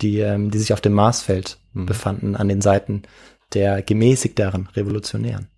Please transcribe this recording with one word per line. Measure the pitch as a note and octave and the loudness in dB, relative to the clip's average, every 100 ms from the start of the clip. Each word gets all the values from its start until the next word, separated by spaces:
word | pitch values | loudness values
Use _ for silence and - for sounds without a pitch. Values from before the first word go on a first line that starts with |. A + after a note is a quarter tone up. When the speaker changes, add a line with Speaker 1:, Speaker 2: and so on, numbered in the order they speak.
Speaker 1:
die, | G#2+ G#2 | -2 0
ähm, | G#2 G2+ G#2 | 0 0 -2
die | G#2+ | -2
sich | G#2+ | 0
auf | G#2 | 0
dem | G#2 | 2
Marsfeld | G2+ G#2+ A#2+ - F#2+ - - _ | 4 4 2 -2 -2 -4 -14 _
Speaker 2:
Mhm. | - F#2 | -6 -4
Speaker 1:
befanden, | G2+ G2+ G2+ G2+ G2+ | -2 -4 -4 -2 0
an | G2+ | 0
den | G2 | 2
Seiten | G2+ G2 - G2+ - - - _ - | 4 2 2 -6 -8 -20 -20 _ -6
der | G#2 G2 G2 | 0 2 0
gemäßigteren | - G#2+ A#2 C3 - - G2 F#2+ F#2+ - | 0 2 4 4 0 -2 -2 -2 -6 -6
Revolutionären. | G2+ G#2 - A2 A#2 G#2 G2 | -4 -4 -6 -6 -6 -8 -12